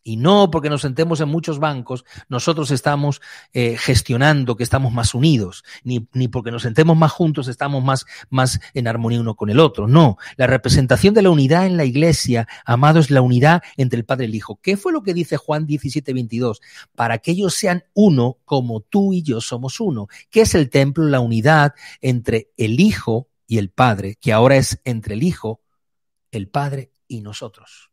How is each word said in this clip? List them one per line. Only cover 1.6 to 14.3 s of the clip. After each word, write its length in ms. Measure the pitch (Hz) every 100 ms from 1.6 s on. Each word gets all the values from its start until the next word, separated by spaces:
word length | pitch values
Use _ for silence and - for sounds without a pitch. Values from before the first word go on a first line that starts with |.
| 156 135 120 127 _ - -
nosotros 420 | 123 170 160 135
estamos, 500 | 135 151 143 143 135 - - _
eh, 240 | 127 120 117
gestionando 760 | - 127 - 120 143 147 123
que 80 | 113
estamos 300 | 120 139 135
más 200 | 120 113
unidos, 520 | 120 156 131 92 - _ -
ni, 240 | 120 120 110
ni 160 | 131 123
porque 220 | 123 117
nos 120 | 117
sentemos 320 | 120 113 160
más 160 | 160 160
juntos 380 | - 165 151 127
estamos 340 | 120 143 139
más, 220 | 131 135 - - -
más 320 | 131 127 - -
en 140 | 135 117
armonía 320 | 113 113 120
uno 160 | 113
con 140 | 104 104
el 100 | 120
otro. 280 | 156 - 104
No, 300 | 151 147 92 - -
la 100 | 123
representación 680 | 127 131 139 127 123 196
de 80 | 220
la 80 | 190
unidad 360 | 156 135 165
en 100 | 190
la 80 | 175
iglesia, 640 | 135 127 165 143 - 117 113 -
amado, 340 | - 120 151 160
es 120 | 143
la 100 | 139
unidad 400 | 127 123 143 175 -
entre 240 | - 131 120
el 60 |
Padre 200 | 110 131
y 40 |
el 60 | 117